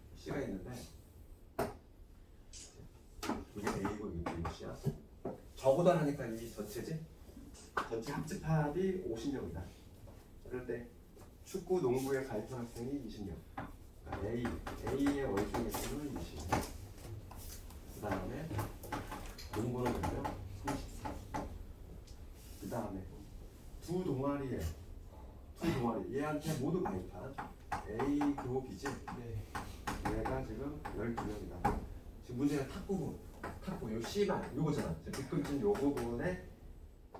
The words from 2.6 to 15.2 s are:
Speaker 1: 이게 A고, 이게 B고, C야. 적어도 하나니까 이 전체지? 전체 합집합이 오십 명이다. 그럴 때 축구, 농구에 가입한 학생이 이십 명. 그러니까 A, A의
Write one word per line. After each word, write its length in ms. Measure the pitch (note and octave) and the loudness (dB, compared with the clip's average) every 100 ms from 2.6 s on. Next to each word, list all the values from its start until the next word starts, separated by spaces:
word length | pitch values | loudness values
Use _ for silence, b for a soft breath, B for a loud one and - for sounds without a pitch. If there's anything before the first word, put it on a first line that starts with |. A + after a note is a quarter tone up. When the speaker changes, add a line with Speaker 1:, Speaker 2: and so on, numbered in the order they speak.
| - - - - - - - - - G2+ | -14 -14 -16 -16 -18 -4 -2 -2 -4 0
Speaker 1:
이게 120 | G2+ | 2
A고, 400 | - - - G2+ | 2 2 0 -2
이게 140 | E2+ E2 E2+ | -2 -2 0
B고, 140 | E2 | 0
C야. 240 | - - - - - - - - - - - | -2 -6 0 0 0 -6 -8 -6 -6 -12 6
적어도 340 | C3 C#3 E3+ | 8 10 10
하나니까 340 | D#3+ C#3+ B2+ A#2 | 10 8 4 0
이 240 | A2+ A#2 | -2 -4
전체지? 460 | - G#2 - - D#3+ - - - - - - - - - | -4 -4 -4 -2 -2 -4 -12 -14 -14 -14 -14 -4 -2 0
전체 220 | A2+ C#3 | 0 0
합집합이 920 | - E3 - D3+ D#3 D3 E3+ F#3+ F3+ - | 0 -2 0 4 6 6 6 4 4 0
오십 280 | - C#3+ | 0 0
명이다. 300 | B2+ F2 E2+ - - - - - - - - - | 0 -2 -4 -6 -12 -16 -14 -14 -14 -16 -14 -6
그럴 160 | B2+ - | -4 -2
때 220 | A#2+ - - - - - - - | -4 -4 -14 -16 -16 -16 -16 -6
축구, 360 | F3+ - F#3 | -4 2 6
농구에 420 | B2+ B2+ C3+ C3+ - | 6 6 4 2 2
가입한 340 | G#2+ A#2+ B2+ A#2 | -2 -2 -4 -4
학생이 400 | A#2 B2 C#3+ A2 | -4 -2 -2 -4
이십 200 | G#2+ F#2+ | -6 -6
명. 120 | - - - - - - - - | -6 -8 -8 -8 -10 -16 -12 -6
그러니까 240 | F#2 G#2 | -2 0
A, 140 | B2 A#2+ - - - G#2+ | 2 0 0 -4 -4 0
A의 360 | C3+ C#3+ C#3+ | 4 6 4